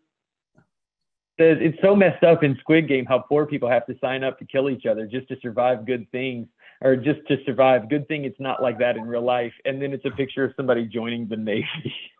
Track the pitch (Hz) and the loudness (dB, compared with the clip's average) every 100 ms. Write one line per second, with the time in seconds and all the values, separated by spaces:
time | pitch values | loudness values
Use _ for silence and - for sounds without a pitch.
0 | _ _ _ _ _ _ _ _ _ _ | _ _ _ _ _ _ _ _ _ _
1 | _ _ _ - 165 151 165 - 190 202 | _ _ _ 2 4 4 2 2 4 6
2 | 185 135 170 160 151 131 - 160 151 135 | 4 4 4 6 2 0 2 2 4 0
3 | 120 127 - 147 151 147 120 123 - 117 | 2 0 2 0 0 -2 0 0 0 -6
4 | 131 131 135 123 - 135 139 131 117 107 | -4 -2 -4 -6 -6 -2 -2 -2 -2 -4
5 | 110 127 131 131 123 110 123 123 113 123 | -4 -8 -8 -10 -6 -2 0 0 -2 -6
6 | 104 123 131 123 113 _ - _ 135 127 | -6 -8 -6 -8 -12 _ -20 _ 2 2
7 | 127 147 - 135 - 120 131 127 107 147 | 2 -2 -2 -2 0 2 4 4 2 -4
8 | 143 156 139 127 135 120 127 117 123 113 | -4 -6 -6 -8 -6 -2 -2 0 0 0
9 | 113 120 120 123 120 - - 135 139 135 | -4 -2 0 0 -2 -6 -6 -4 -6 -6
10 | - 127 135 - 131 - 131 120 113 110 | -6 -4 -6 -2 -4 -2 0 0 0 -6
11 | 113 120 113 110 107 104 151 160 - - | -6 -6 -6 -6 -4 -4 -4 -8 -10 -12
12 | - _ | -16 _